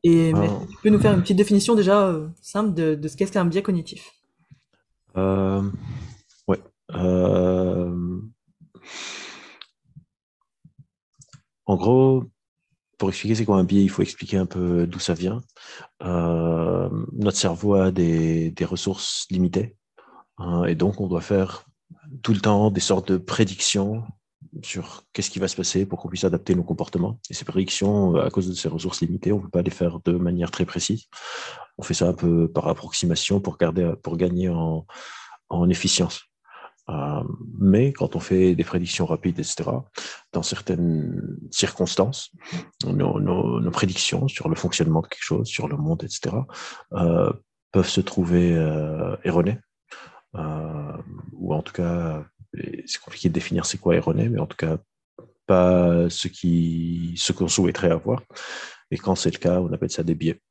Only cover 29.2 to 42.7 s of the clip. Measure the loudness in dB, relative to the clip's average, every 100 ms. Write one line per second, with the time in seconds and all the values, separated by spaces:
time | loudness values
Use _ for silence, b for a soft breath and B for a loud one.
29.2 | 0 0 0 -2 -2 0 -2 0 0 0
30.2 | 0 0 -4 -2 -4 -2 -4 -4 -6 B
31.2 | B B B B B -16 -6 0 0 2
32.2 | 2 4 2 0 -2 -4 -4 -4 -2 -2
33.2 | 0 0 -2 -2 0 2 0 -2 -6 -2
34.2 | 0 0 0 0 -2 -4 -6 B B B
35.2 | B B _ 0 2 2 0 0 0 -4
36.2 | -16 _ B B B B -10 -6 -4 -4
37.2 | -6 -10 -12 0 4 6 4 2 -4 -4
38.2 | 0 4 4 4 0 -2 -2 -2 -2 0
39.2 | -2 -4 -6 -6 -4 -4 -6 B B B
40.2 | B -6 -4 -6 -4 0 2 0 -2 -6
41.2 | -8 -10 -8 -2 -2 0 -2 2 0 0
42.2 | -12 _ B -12 B